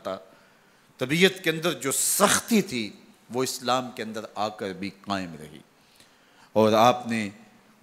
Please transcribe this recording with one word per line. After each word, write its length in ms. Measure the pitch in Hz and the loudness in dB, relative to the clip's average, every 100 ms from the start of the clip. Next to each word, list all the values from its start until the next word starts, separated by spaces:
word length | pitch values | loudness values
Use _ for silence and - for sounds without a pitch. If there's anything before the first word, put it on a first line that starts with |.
تھا، 140 | 101 95 - _ _ _ _ _ _ - | -10 -10 -12 _ _ _ _ _ _ -8
طبیعت 460 | 131 165 185 185 | -2 4 4 4
کے 60 | 165 | -2
اندر 220 | 160 170 | -2 -2
جو 200 | 147 185 | -2 -2
سختی 720 | - - - 202 - - 220 | -2 0 4 4 2 2 2
تھی، 280 | - 127 104 - - _ - | 2 -4 -8 -12 -20 _ -6
وہ 100 | 117 | -4
اسلام 460 | 131 - 123 127 123 113 | -2 -2 -2 0 -2 -10
کے 80 | |
اندر 180 | 110 110 107 - | -10 -10 -10 -6
آ 120 | 107 | -6
کر 260 | - 104 | -4 -8
بھی 160 | 90 98 - | -6 -10 -10
قائم 340 | - 98 90 78 | -6 -6 -6 -12
رہی۔ 200 | 76 73 - _ _ _ _ _ _ _ _ | -18 -20 -20 _ _ _ _ _ _ _ _
اور 200 | 107 110 | 2 4
آپ 340 | 107 120 123 117 | 6 6 4 -2
نے 220 | 113 104 - - _ _ _ | -4 -6 -10 -20 _ _ _